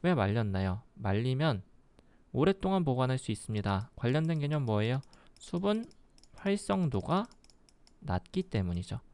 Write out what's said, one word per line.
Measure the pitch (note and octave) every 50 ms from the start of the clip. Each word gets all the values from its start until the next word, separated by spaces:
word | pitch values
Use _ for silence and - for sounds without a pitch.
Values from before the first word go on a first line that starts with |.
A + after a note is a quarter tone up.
| -
왜 | F3 F3+
말렸나요? | C#3+ G2+ G2 G#2 A#2+ A2+ G#2 F#2+ F#2+ F#2+ F#2+ F#2 G#2+ - - _
말리면 | - A2+ G2 G2 G#2 A#2 B2+ C3 C3 D#3 D#3+ C3 F#2+ F#2 - - - _ _ _ - - - - - - _ -
오랫동안 | A#2+ C#3+ F3+ G3 F#3+ - F#3+ F#3+ F#3+ F3+
보관할 | D3 B2+ B2 B2+ B2+ C3
수 | B2+ - - A2
있습니다. | - - - A2 G#2+ G2+ G#2 G2 F#2+ A2+ - _
관련된 | - - A#2+ B2+ D3+ D#3+ E3 E3 D#3
개념 | C#3+ C#3+ D3+ D3+ C#3
뭐예요? | A#2 G#2+ G#2 G#2+ A2+ B2 C3+ - - - - - - - -
수분 | - - - F3 F#3+ G3+ G#3 A3 A#3 - - - - - _ - - - -
활성도가 | - - G3+ G3 G3+ - - G3+ F#3+ F3+ D#3 A#2 G2+ F#2 - D#3+ F#3+ G#3+ - - - _ - - - - _ _ _ - - - -
낮기 | - - F#2 F#2 - - - F#3 F#3
때문이죠. | - - A2 F#2+ F2+ F2 F2 F2+ - - B2 - -